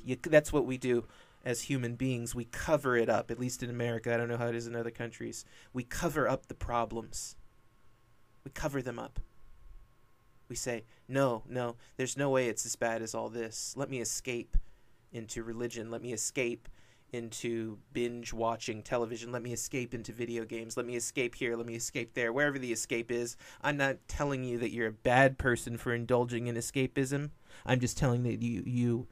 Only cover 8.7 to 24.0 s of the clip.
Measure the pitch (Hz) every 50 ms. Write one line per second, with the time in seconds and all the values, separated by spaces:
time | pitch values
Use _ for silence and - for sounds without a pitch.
8.7 | 139 139 123 127 120 117 117 113 - - - - - - - - - - - -
9.7 | - - - - - - - - _ _ _ - - - - - 120 120 - 131
10.7 | 117 113 - - - - - - 127 135 139 127 120 110 - - 120 127 123 120
11.7 | 117 - - - - - 131 127 - 135 143 139 135 131 127 120 110 - - 117
12.7 | - - 120 117 113 113 113 110 - 113 113 113 113 117 113 110 113 - - -
13.7 | - 127 139 - 135 127 113 - - - - 131 120 120 - - - - - -
14.7 | - - - - - - _ - - 117 110 110 - 120 110 117 113 113 120 120
15.7 | 117 117 107 113 117 117 113 123 117 104 - - - 139 127 120 120 - - -
16.7 | - - - - - - _ - - 120 117 113 113 - - 117 113 113 110 110
17.7 | 107 101 - - - 123 120 120 120 120 117 - 117 113 113 113 117 113 - -
18.7 | 107 107 104 - 131 120 117 110 120 110 117 120 123 120 113 123 120 113 - -
19.7 | - 131 123 117 - 120 107 - 110 117 120 117 117 117 110 110 120 113 113 113
20.7 | 110 127 120 120 123 120 120 - - 139 127 120 - - 135 120 117 117 117 117
21.7 | 113 117 - - - 131 117 117 - 131 120 113 117 139 147 147 135 139 127 123
22.7 | 113 110 - - 127 117 117 113 120 117 120 120 - - - - - - - 143
23.7 | 147 143 139 135 135 -